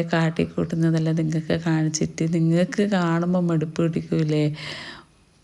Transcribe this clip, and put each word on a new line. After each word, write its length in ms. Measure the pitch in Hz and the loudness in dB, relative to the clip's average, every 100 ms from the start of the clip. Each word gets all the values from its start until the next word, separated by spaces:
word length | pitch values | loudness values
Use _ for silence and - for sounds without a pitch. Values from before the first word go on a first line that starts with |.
| 170 | 4
കാട്ടിക്കൂട്ടുന്നതല്ല 1000 | 165 160 165 165 - 165 165 165 160 160 | 2 2 0 -2 -2 -2 2 2 2 2
നിങ്ങൾക്ക് 440 | 160 156 156 156 170 | 0 0 -2 -2 -2
കാണിച്ചിട്ട്. 640 | 170 160 156 151 160 - 165 | 0 0 0 0 -4 -2 -2
നിങ്ങൾക്ക് 500 | 170 165 165 180 - 202 | 2 2 2 2 0 0
കാണുമ്പോൾ 540 | 196 175 165 175 180 | 2 2 0 2 0
മടുപ്പ് 380 | 170 165 156 160 | 2 0 -2 -2
പിടിക്കൂലേ? 640 | 170 170 160 165 156 151 151 151 - - - - - _ _ _ | -2 -2 -2 -2 0 2 0 -2 -10 -12 -14 -18 -20 _ _ _